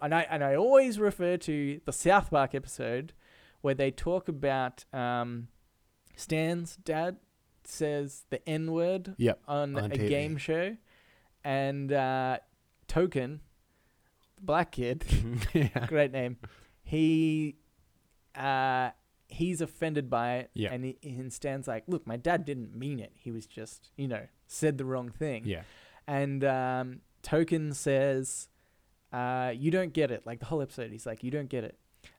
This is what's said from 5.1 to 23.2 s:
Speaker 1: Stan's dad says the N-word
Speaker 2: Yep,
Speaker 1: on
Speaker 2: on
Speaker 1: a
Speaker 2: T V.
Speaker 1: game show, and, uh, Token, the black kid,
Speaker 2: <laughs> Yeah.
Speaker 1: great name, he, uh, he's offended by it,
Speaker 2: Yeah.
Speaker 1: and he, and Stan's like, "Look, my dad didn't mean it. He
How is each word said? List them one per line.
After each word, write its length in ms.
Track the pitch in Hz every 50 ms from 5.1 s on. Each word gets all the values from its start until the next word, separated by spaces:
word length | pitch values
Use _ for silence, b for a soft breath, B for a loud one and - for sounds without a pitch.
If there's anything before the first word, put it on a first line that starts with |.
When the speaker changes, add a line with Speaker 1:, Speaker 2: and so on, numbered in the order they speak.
| 123 120 120 120 120 117 120 - _ _ _ _ _ _ _ _ _ _ _ _ -
Speaker 1:
Stan's 600 | - - - 160 160 160 165 170 175 170 165 -
dad 400 | - - - 156 156 165 180 190 - _ _ _ _ _ _ _ _ -
says 600 | - - - 160 151 147 143 143 139 - - - -
the 160 | 143 - - 160
N-word 640 | 156 156 160 160 160 165 170 180 190 190 180 190 190 -
Speaker 2:
Yep, 220 | 117 113 - - - 143
Speaker 1:
on 280 | 143 147 147 139 139
Speaker 2:
on 140 | - - -
Speaker 1:
a 20 | 143
Speaker 2:
T 60 | 131
V. 60 | 107 104
Speaker 1:
game 280 | 143 143 147 151 156
show, 400 | 139 - - 160 165 180 202 226 - b b b b b b b b b b b b -
and, 480 | 143 135 135 139 139 139 139 139 135
uh, 460 | 143 139 135 131 131 131 127 127 127 - - _ _ _ _ _ _ _ _
Token, 540 | - - 160 180 175 - 135 123 131 151 151 - _ _ _ _ _ _ _ _ _ _ _ _ _ _ _ _ _ _
the 60 | -
black 300 | 196 185 151 175 170 -
kid, 320 | - 127 123 120 131 160 - - - - 110 113
Speaker 2:
<laughs> 220 | 123 117 - -
Yeah. 340 | - 165 139 104 - 127 120
Speaker 1:
great 260 | - 160 147 147 131
name, 260 | 131 135 123 123 123 - B B B B B B B B
he, 720 | B - 151 156 160 160 160 160 160 156 156 156 156 151 - _ _ _ _ _ _ _ _ _ _ _ _ _ _ _ -
uh, 560 | 139 135 139 135 131 131 131 127 127 127 120 - _ _ _ _ _ _ -
he's 320 | - - 165 185 180 160
offended 480 | 165 - - - 170 160 151 147 135 123
by 280 | 123 117 120 123 123
it, 140 | 123 123 - -
Speaker 2:
Yeah. 180 | - 107 98
Speaker 1:
and 120 | 127 123 131
he, 140 | 131 131 -
and 300 | - 143 127 123 131 127
Stan's 360 | - - - 143 135 139 135 139
like, 160 | 117 113 -
"Look, 200 | - 180 151 -
my 100 | - 113
dad 280 | 123 120 170 175 165 -
didn't 300 | 143 143 127 113 104 -
mean 260 | 113 131 143 143 120
it. 120 | 98 - _
He 160 | _